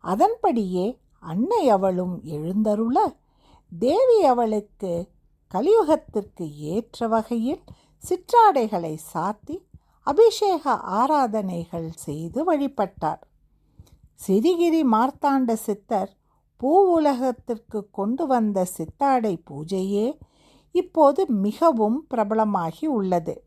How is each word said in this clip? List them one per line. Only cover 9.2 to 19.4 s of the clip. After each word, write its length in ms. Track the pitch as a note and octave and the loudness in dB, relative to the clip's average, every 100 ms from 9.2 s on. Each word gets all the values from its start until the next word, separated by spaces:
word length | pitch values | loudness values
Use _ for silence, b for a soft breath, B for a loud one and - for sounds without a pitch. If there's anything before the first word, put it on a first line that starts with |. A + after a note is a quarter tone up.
| F3+ G#3+ - E4+ _ b b b - | -4 -6 -12 -14 _ b b b -2
அபிஷேக 680 | D4 A4+ G#4+ G#4 E4+ C#4 A3+ - | 4 4 4 0 0 -2 -4 -2
ஆராதனைகள் 960 | G3 C4 D4+ B3 G#3+ G3 F3 E3+ F3 E3 E3 | -2 2 2 0 -2 -4 -6 -8 -8 -10 -10
செய்து 440 | - D3 E3 G#3 | -10 -8 -6 -4
வழிபட்டார். 760 | E4 D4+ C#4 - G3 - D#3 E3 _ _ _ _ b b b b b _ | 0 0 -2 -4 -6 -4 -6 -6 _ _ _ _ b b b b b _
சிறிகிரி 600 | - F#3+ C#4+ E4+ E4+ D#4+ | 0 2 2 2 2 2
மார்த்தாண்ட 680 | C#4 A3 C4 - C#4+ C4+ B3 | 2 2 0 0 0 0 0
சித்தர் 580 | A3 - G3+ _ G#3 G3 _ _ _ _ _ | -2 -4 -8 _ -4 -4 _ _ _ _ _
பூவுலகத்திற்கு 1200 | B3+ F4 G4 E4+ D4+ B3+ B3+ B3 - A3 _ G#3+ G3+ | 2 4 4 4 2 0 -2 -4 -8 -10 _ -10 -8
கொண்டு 340 | - G3+ C4 D#4 | -6 -4 -2 0
வந்த 320 | B3 G#3+ G3 | 0 2 0
சித்தாடை 680 | F3+ - D#3 - C#4 B3+ A3 E3 | -4 -4 -10 -2 0 2 0 -4